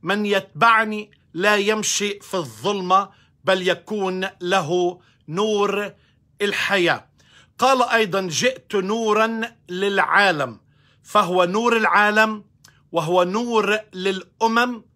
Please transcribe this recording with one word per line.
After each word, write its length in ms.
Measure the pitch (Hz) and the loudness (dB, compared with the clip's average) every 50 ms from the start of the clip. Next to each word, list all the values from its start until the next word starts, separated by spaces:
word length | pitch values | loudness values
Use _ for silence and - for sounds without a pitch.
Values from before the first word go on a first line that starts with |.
| - | -2
من 240 | 165 196 208 208 | -2 -2 -2 0
يتبعني 840 | 202 202 196 190 - _ 147 220 233 226 220 226 214 214 214 208 _ _ _ _ _ _ | 0 -2 -2 -2 -6 _ 2 4 4 4 4 2 0 -4 -8 -10 _ _ _ _ _ _
لا 220 | 160 185 208 214 | -2 2 2 2
يمشي 640 | 208 202 202 214 214 208 - - - 202 208 196 202 | 2 2 0 0 -2 -2 -4 -4 -2 -4 -4 -6 -8
في 140 | - - - | -12 -6 -6
الظلمة، 720 | 190 165 135 110 107 117 190 208 202 180 180 185 190 202 - _ _ _ _ _ _ _ | -6 -6 -6 -12 -6 -4 -4 -4 -4 0 2 2 2 2 0 _ _ _ _ _ _ _
بل 240 | - 190 185 180 185 | 0 0 0 2 -2
يكون 600 | 170 175 - - 214 208 196 190 185 185 190 190 - _ | -2 -2 -4 -8 -6 -4 -4 -4 -4 -4 -6 -8 -8 _
له 600 | 180 175 185 196 170 143 175 180 180 175 180 - _ _ _ _ _ - | -4 -2 0 0 0 0 0 0 0 0 -4 -6 _ _ _ _ _ -10
نور 640 | 151 180 214 220 214 202 202 196 196 202 208 196 - _ _ _ _ _ _ _ _ _ 202 | -4 -4 -2 0 0 0 0 0 -2 -4 -6 -8 -12 _ _ _ _ _ _ _ _ _ -4
الحياة." 680 | 208 196 - - - 202 196 175 165 143 107 - _ _ _ _ _ _ - _ _ _ _ | -4 -4 -4 -4 -2 0 0 0 0 0 -2 -6 _ _ _ _ _ _ -20 _ _ _ _
قال 240 | 233 262 269 262 247 | 2 2 4 4 2
أيضًا: 380 | 240 233 226 220 190 165 196 | 2 2 0 0 0 -2 -4
"جئت 540 | 190 180 156 127 - 254 262 - _ _ - | -4 -4 -4 -2 -2 -2 -2 -2 _ _ -4
نورا 680 | 202 185 190 214 233 226 214 208 214 220 220 226 226 226 233 - _ _ - | -2 -2 -2 -4 -2 0 0 2 2 2 0 0 -6 -8 -10 -12 _ _ -10
للعالم"، 920 | 180 180 190 202 202 190 165 139 160 190 202 190 170 151 139 123 113 - _ _ _ _ _ _ _ _ _ | -6 -4 -2 -2 0 0 0 2 4 4 4 4 2 0 -4 -6 -8 -16 _ _ _ _ _ _ _ _ _
فهو 420 | - - 208 202 175 180 185 180 | 0 0 2 2 2 2 2 2
نور 320 | 175 185 214 233 240 233 | 2 2 0 0 2 2
العالم، 680 | 226 220 175 165 196 208 208 208 214 220 220 220 214 - _ _ _ _ - _ _ _ _ - | 2 2 2 4 4 4 4 4 4 2 2 0 -6 -12 _ _ _ _ -20 _ _ _ _ -4
وهو 320 | 165 156 156 175 185 180 | -4 -2 2 2 2 2
نور 540 | 180 190 220 240 240 233 220 202 196 214 214 214 _ - | 2 0 -4 -4 0 0 0 0 2 -2 -2 -4 _ -12
للأمم 920 | 185 185 196 190 190 175 _ _ _ 220 226 226 233 240 247 240 226 - _ _ | -6 -4 -4 -4 -4 -8 _ _ _ -2 0 2 0 0 -2 -4 -10 -16 _ _